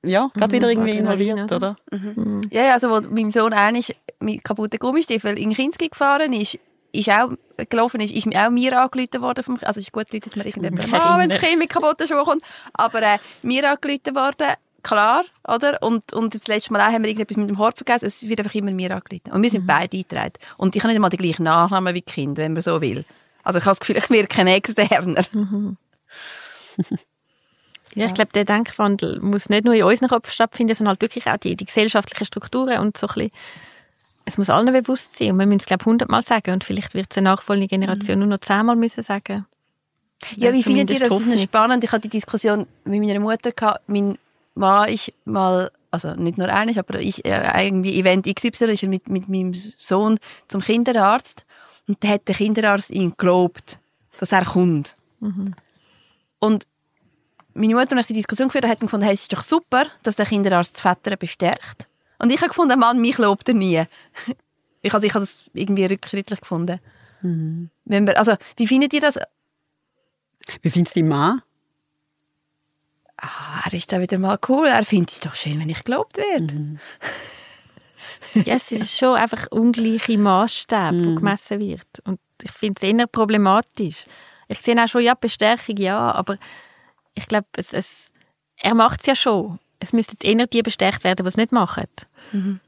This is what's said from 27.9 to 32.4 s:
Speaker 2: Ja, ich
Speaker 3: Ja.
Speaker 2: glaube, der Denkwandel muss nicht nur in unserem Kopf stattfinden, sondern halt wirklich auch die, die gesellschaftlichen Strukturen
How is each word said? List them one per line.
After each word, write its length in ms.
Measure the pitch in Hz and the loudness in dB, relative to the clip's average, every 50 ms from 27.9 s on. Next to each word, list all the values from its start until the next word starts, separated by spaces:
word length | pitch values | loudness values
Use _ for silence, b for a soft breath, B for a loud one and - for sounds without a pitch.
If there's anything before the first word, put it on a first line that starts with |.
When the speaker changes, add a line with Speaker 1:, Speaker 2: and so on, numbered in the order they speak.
| - | -6
Speaker 2:
Ja, 120 | 208 208 | -4 -2
ich 40 | 226 | -2
Speaker 3:
Ja. 40 | 185 | 2
Speaker 2:
glaube, 160 | 202 214 - _ | 0 0 0 _
der 120 | 202 208 | 0 2
Denkwandel 720 | 196 208 214 233 - - - 214 202 202 196 - 165 - - | 2 2 0 0 -2 -2 0 2 2 2 0 -2 -4 -4 -4
muss 280 | - 196 202 202 - - | -2 0 0 -2 0 2
nicht 140 | 208 208 214 | 0 2 4
nur 100 | 240 240 | 4 4
in 100 | 220 208 | 6 6
unserem 260 | 185 214 247 254 247 | 6 4 4 2 2
Kopf 200 | 262 233 - - | 0 0 0 -4
stattfinden, 440 | - - 226 226 - - 240 220 220 | 0 0 0 0 2 0 0 0 2
sondern 160 | - 214 208 190 | 0 2 0 0
halt 80 | 190 | 0
wirklich 260 | - - - 247 - - | -2 -4 -4 -4 -2 -2
auch 100 | - 208 | -2 -2
die, 180 | - - - | -2 -4 -4
die 100 | 214 190 | -4 -8
gesellschaftlichen 600 | - - - 214 220 - 220 196 - - - 214 | -4 0 0 0 2 2 0 -2 -2 -8 -8 -8
Strukturen 540 | - - 208 | -8 -8 -12